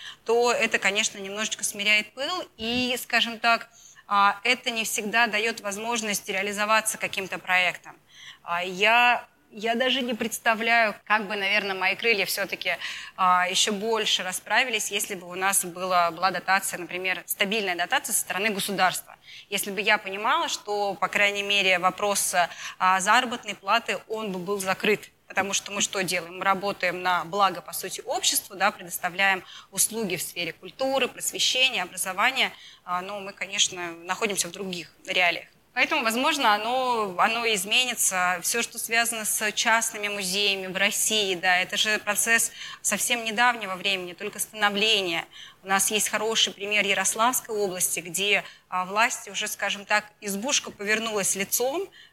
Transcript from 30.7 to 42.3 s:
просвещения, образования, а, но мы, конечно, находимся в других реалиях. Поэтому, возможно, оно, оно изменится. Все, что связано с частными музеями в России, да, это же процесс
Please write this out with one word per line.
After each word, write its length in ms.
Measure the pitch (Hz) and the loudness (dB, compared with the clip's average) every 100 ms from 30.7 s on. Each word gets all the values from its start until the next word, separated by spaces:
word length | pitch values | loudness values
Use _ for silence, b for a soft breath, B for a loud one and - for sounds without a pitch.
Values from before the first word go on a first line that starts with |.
| - 269 269 247 | -4 0 2 0
просвещения, 720 | 175 - 165 - 254 262 214 | -2 -6 -2 0 2 2 2
образования, 720 | 175 185 190 185 240 262 190 B B B | -4 -4 -4 2 2 2 -2 B B B
а, 160 | 185 180 | -4 -4
но 160 | 185 208 | -4 -8
мы, 120 | 196 | -10
конечно, 600 | 196 190 202 - 185 175 170 | -10 -6 -2 -2 -2 -8 -8
находимся 440 | 170 185 226 185 175 | -6 -4 -2 -2 -4
в 40 | |
других 380 | 185 190 175 151 _ - | -6 -8 -8 -10 _ -4
реалиях. 420 | 185 175 165 - _ _ | 2 2 0 -8 _ _
Поэтому, 300 | 247 285 311 | -2 0 2
возможно, 500 | 226 233 294 302 233 | 0 2 0 2 4
оно, 600 | 208 226 254 254 233 208 175 | 2 2 0 2 0 0 2
оно 260 | 202 233 233 | 2 2 0
изменится. 840 | 208 196 233 254 233 - 185 180 180 | 0 2 2 2 0 0 2 0 0
Все, 200 | - 233 | -2 -2
что 160 | 233 240 | -2 -6
связано 480 | - 226 233 226 208 | -2 0 0 -2 -4
с 260 | - 214 | -2 -2
частными 560 | 208 240 226 220 214 208 | 0 4 4 2 -4 -6
музеями 600 | 202 185 196 202 196 190 | -4 -2 0 2 0 -2
в 80 | 185 | 0
России, 580 | 202 - - 220 196 | 0 2 0 2 2
да, 240 | 175 185 180 | 2 2 2
это 180 | 185 202 | 2 0
же 220 | 214 214 | 2 0
процесс 520 | 208 202 226 | 0 0 2